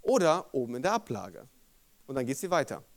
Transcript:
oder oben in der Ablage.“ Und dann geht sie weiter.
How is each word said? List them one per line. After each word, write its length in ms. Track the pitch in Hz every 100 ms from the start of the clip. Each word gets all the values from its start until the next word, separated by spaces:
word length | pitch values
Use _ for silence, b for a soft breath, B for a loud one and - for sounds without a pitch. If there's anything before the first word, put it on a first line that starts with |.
oder 520 | - 254 170 170 -
oben 220 | 139 120 120
in 60 |
der 120 | 160
Ablage.“ 560 | 220 214 107 92 82 135 _ _ _ _ _ -
Und 100 | 135
dann 100 | 123
geht 120 | 135
sie 140 | 190
weiter. 340 | 175 139 82 -